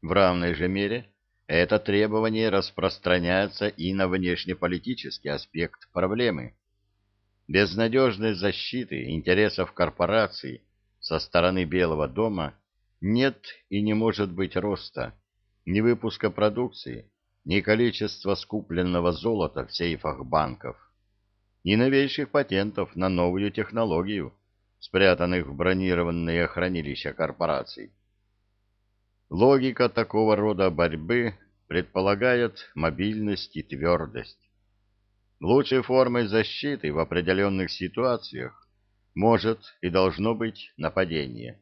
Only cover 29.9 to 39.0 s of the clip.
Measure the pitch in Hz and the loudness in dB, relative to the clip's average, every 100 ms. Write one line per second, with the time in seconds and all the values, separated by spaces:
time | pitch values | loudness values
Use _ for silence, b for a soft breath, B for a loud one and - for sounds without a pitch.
29.9 | - 110 107 110 104 107 95 95 80 85 | 2 -2 2 4 4 2 2 0 2 0
30.9 | 78 80 120 120 98 _ _ _ 85 90 | 0 -2 0 0 -6 _ _ _ -4 -2
31.9 | 98 95 101 123 123 120 - - - 80 | 0 0 2 2 2 0 -4 -16 -4 -2
32.9 | 71 98 107 104 95 - 78 - 69 78 | 0 -2 -2 -2 -4 -6 -12 -10 -4 0
33.9 | 87 78 57 55 - _ _ _ _ _ | 0 -2 -10 -14 -18 _ _ _ _ _
34.9 | _ _ _ _ _ 82 127 139 131 120 | _ _ _ _ _ 2 2 4 0 2
35.9 | 127 127 120 113 110 107 - 143 143 78 | 2 4 2 0 0 0 -4 -6 -4 -4
36.9 | 76 80 85 87 95 101 95 92 - 92 | -2 0 0 0 2 2 0 -4 -6 -8
37.9 | 95 127 117 - 76 - - _ _ _ | -2 0 -2 -6 -12 -12 -14 _ _ _
38.9 | _ | _